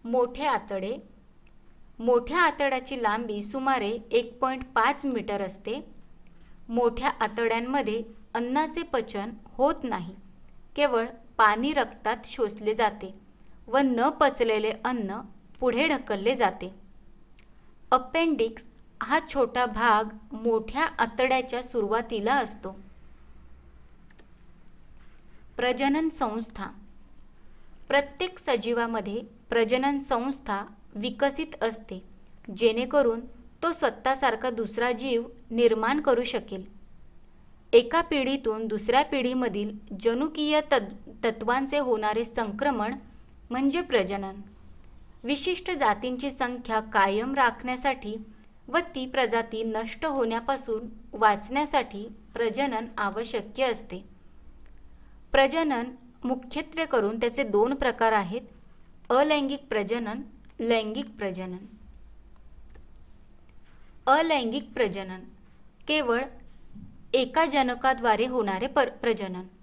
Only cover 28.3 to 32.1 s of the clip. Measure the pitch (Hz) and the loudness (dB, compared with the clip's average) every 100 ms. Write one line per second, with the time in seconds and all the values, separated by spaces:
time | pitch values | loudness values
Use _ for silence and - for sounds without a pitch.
28.3 | - - 240 226 240 233 226 196 214 - | -6 -2 0 0 0 0 -2 -4 -8 -8
29.3 | - - 233 220 254 277 285 277 240 254 | -20 -2 2 2 2 2 0 0 -2 -2
30.3 | 269 - 196 214 - - 208 240 - 277 | -6 -4 -6 -6 -16 -14 -6 -6 0 0
31.3 | 285 320 - 226 226 - 190 - | 0 -8 -2 -4 -4 -12 -14 -14